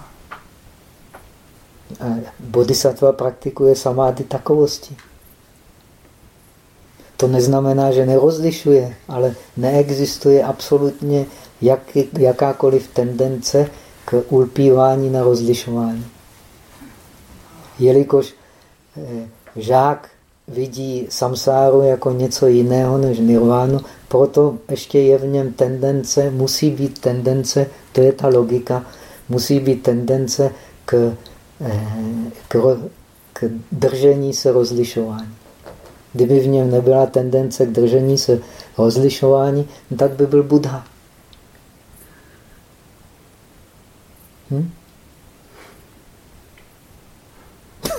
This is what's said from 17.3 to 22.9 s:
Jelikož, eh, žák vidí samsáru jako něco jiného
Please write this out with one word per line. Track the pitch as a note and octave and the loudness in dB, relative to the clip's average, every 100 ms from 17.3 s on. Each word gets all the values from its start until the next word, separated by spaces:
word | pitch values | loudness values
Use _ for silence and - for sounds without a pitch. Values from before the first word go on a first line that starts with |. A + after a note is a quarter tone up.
| - - - - - | -20 -20 -20 -20 -2
Jelikož, | B2 C3+ C#3 C#3 C3+ - _ _ _ _ _ D3+ | 2 4 4 0 0 -8 _ _ _ _ _ -18
eh, | C#3 A#2 A2+ - - A#2 | -14 -14 -14 -20 -18 -12
žák | G#2+ B2+ C#3 C#3+ - _ _ _ - | 0 2 2 -2 -10 _ _ _ -12
vidí | B2 C3 B2 C3+ B2+ A#2+ | -8 -8 -8 -10 -8 -10
samsáru | - B2+ B2+ - C3+ C3+ C#3 | -6 -6 -2 0 2 4 4
jako | C#3 C3 C3+ | 4 2 -2
něco | B2 B2+ - C3 | -2 -2 2 4
jiného | B2 B2 B2+ B2+ | 4 4 2 2